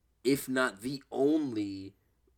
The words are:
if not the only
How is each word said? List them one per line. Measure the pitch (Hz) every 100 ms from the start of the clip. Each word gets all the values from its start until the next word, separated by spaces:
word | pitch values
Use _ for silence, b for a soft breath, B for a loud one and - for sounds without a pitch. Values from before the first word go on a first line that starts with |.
| _ _
if | 131 139 -
not | 131 127 98
the | 120 139 -
only | 123 139 156 143 110 101 98 95 _ _ _ _